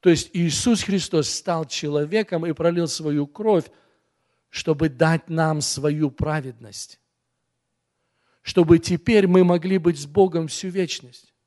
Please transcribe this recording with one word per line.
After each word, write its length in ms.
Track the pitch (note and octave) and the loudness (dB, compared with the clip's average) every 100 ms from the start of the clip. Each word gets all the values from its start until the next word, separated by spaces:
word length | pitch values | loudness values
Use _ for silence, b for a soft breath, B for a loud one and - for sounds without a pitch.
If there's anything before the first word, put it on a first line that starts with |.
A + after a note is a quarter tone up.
То 100 | F3+ | 4
есть 200 | D#3+ - | 2 0
Иисус 480 | F3+ E3+ C#3+ - A3+ | -2 -2 0 0 0
Христос 460 | - G3 - D#3+ C#3+ | 0 -4 0 -2 -2
стал 360 | - - E3 | -6 -4 -4
человеком 800 | D#3 - D3+ D3 D3+ G#3+ G#3 F3 E3+ | -4 -6 -4 -2 -2 -2 -2 -4 -4
и 60 | |
пролил 340 | D3+ E3 F3 E3+ | -2 0 0 -4
свою 400 | - D#3 D3 C#3+ | -4 -4 -2 -4
кровь, 420 | - A3 G3 - _ _ _ _ _ _ _ _ | -4 0 0 0 _ _ _ _ _ _ _ _
чтобы 380 | - - D3 D#3+ | -10 -4 -2 -2
дать 400 | B2+ D#3+ E3 - | 0 0 0 -2
нам 320 | D#3+ D#3+ D#3 | -2 -2 -2
свою 500 | C#3 - D3 D3+ D3+ | -4 -4 -2 -2 -2
праведность, 880 | C3+ D3+ D#3 C3 A2+ A2+ - - - _ _ _ _ _ _ _ _ _ _ _ _ _ _ | -2 -4 -4 -8 -16 -20 -18 -18 -20 _ _ _ _ _ _ _ _ _ _ _ _ _ _
чтобы 360 | - - E3 E3+ | -4 2 6 6
теперь 480 | E3 F3 - A3 G3 | 4 -4 2 4 6
мы 160 | F3+ | 4
могли 360 | F3+ F3 F3 F#3+ | 4 2 0 0
быть 200 | E3+ D#3 | 0 -2
с 80 | C#3+ | -4
Богом 400 | D#3 F#3+ E3+ D#3+ | 2 2 2 -6
всю 220 | - F#3+ | -8 -8
вечность. 680 | F3+ E3+ - B2 A#2+ _ _ | -6 -6 -6 -14 -20 _ _